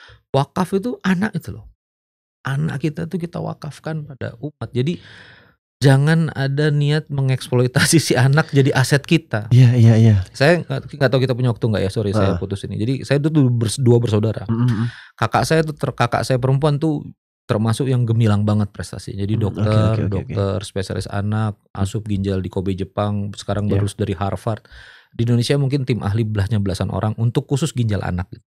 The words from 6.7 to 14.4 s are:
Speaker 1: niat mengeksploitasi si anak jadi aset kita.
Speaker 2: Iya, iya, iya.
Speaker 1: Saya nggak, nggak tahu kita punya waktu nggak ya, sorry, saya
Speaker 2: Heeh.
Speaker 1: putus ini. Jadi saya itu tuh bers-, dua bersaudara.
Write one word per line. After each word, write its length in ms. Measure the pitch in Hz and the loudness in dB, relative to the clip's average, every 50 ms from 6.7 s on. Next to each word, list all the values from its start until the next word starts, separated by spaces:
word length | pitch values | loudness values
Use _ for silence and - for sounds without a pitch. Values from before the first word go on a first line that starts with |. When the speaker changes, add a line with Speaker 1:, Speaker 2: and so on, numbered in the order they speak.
Speaker 1:
niat 360 | 143 147 143 143 147 156 156 - | 2 2 2 2 0 -2 -2 -4
mengeksploitasi 920 | 143 139 135 131 131 - - - 127 123 127 123 - 165 170 - 170 156 | -4 -2 0 0 0 -2 -2 -2 0 0 2 2 2 0 2 4 4 2
si 140 | - - - | 2 2 2
anak 360 | 123 123 135 139 156 156 - | 2 4 4 4 2 2 2
jadi 200 | - 139 139 143 | 4 4 4 4
aset 300 | - 135 127 - 151 131 | 4 2 2 2 2 0
kita. 480 | - - 165 160 - - - 107 107 - | 2 2 0 0 0 -2 -6 -4 0 4
Speaker 2:
Iya, 240 | 120 123 131 117 123 | 6 8 8 8 8
iya, 200 | 120 113 117 110 | 8 8 8 8
iya. 200 | 110 113 113 104 95 92 - | 8 8 6 6 4 2 -2
Speaker 1:
Saya 280 | - - 135 156 180 160 | -2 0 2 4 4 2
nggak, 260 | - - 143 - - - | 0 -4 -8 -8 -8 -10
nggak 200 | - 143 139 117 | -4 0 0 2
tahu 120 | 131 131 | 2 2
kita 140 | 127 131 123 | 2 0 0
punya 160 | 120 127 123 | 0 0 -2
waktu 140 | 110 - - | 0 0 0
nggak 180 | 113 107 95 | 0 0 0
ya, 80 | 95 95 | -2 -2
sorry, 180 | - 117 104 101 | -2 -2 -2 0
saya 220 | 101 107 98 98 90 | 0 2 2 2 0
Speaker 2:
Heeh. 60 | 90 | -2
Speaker 1:
putus 220 | 110 95 98 - | -4 -6 -6 -6
ini. 120 | - 98 101 | -8 -8 -6
Jadi 180 | 104 107 123 135 - | -4 -2 -2 -4 -2
saya 160 | - - 135 147 | -2 0 0 0
itu 100 | 143 160 | 0 2
tuh 180 | 160 151 135 123 | 2 4 4 4
bers-, 300 | 120 117 113 104 - - | 2 0 0 -2 -2 2
dua 200 | 131 120 120 117 | 4 6 6 6
bersaudara. 480 | 120 110 107 104 113 110 104 - | 4 2 0 0 0 0 -2 -4